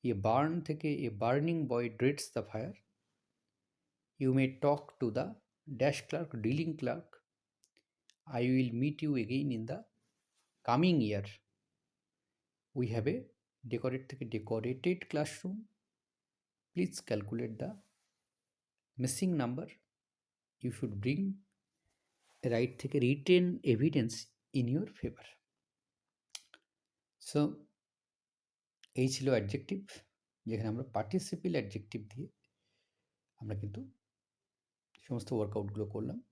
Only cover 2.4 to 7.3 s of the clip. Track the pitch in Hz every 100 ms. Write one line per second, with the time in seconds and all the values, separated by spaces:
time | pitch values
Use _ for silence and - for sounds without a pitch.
2.4 | 107 113 135 202 _ _ _ _ _ _
3.4 | _ _ _ _ _ _ _ _ 131 131
4.4 | 131 131 143 143 - - 123 110 170 226
5.4 | _ _ - 123 135 135 - 151 165 120
6.4 | 107 139 165 151 123 151 - - _